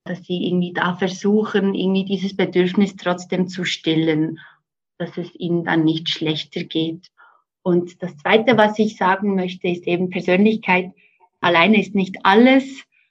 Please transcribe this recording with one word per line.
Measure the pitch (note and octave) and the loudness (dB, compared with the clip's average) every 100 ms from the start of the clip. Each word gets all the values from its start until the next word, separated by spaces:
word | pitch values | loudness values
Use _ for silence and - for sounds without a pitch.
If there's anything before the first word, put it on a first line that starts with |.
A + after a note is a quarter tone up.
| - | -12
dass | F3+ | -12
sie | F3+ F3+ F3 | -8 -6 -2
irgendwie | F3+ F3 | -2 -2
da | - F#3 F3+ | -2 -4 -2
versuchen, | F#3+ - G3+ G#3+ G#3+ G#3 G3 F#3+ | -4 -2 0 0 0 0 0 0
irgendwie | F#3 F#3+ F#3+ | 0 -2 -2
dieses | F#3+ F#3+ - | -4 -4 -2
Bedürfnis | F3+ F#3 F3+ G#3 G3 - | -2 0 0 2 0 -2
trotzdem | F3+ F3+ - F3+ F3+ | -6 -6 -4 -4 -4
zu | F#3 | -6
stillen, | F3 - E3 D#3+ D#3+ D#3 D#3+ - - _ _ _ _ - | -8 -4 -2 0 2 0 -2 -6 -18 _ _ _ _ -12
dass | E3+ - | -10 -10
es | E3+ - | -12 -8
ihnen | E3+ E3+ | -4 -2
dann | E3+ E3 | 0 2
nicht | D#3 D#3+ E3+ | 2 0 -4
schlechter | - D#3 D#3 - - | -4 -4 -4 -6 -10
geht. | F3 D#3+ D#3+ D#3+ _ _ _ _ _ _ | -6 -4 -4 -6 _ _ _ _ _ _
Und | F#3 F3 F3 - | 0 0 0 -8
das | F3 - | -12 -6
Zweite, | F3+ A3+ A3+ A3 | 0 2 4 4
was | G#3+ G#3+ | 2 2
ich | G#3+ - | -2 0
sagen | F#3 F#3+ G#3 F#3+ | 0 0 0 -2
möchte, | F3+ F3+ F#3 | -2 -4 -4
ist | F3 - | -4 -2
eben, | F3 F#3 | -2 -2
Persönlichkeit | F3+ F3 F3+ G#3 A3 - F#3 F#3 - _ _ _ _ | -4 0 4 4 2 0 0 -2 -12 _ _ _ _
alleine | F3 E3+ F3 G#3 | 2 4 6 4
ist | F#3 | 2
nicht | G3 F#3 - | -2 -2 0
alles, | F#3+ G#3 B3+ C4+ C4 - - _ _ | 4 6 8 6 2 -8 -20 _ _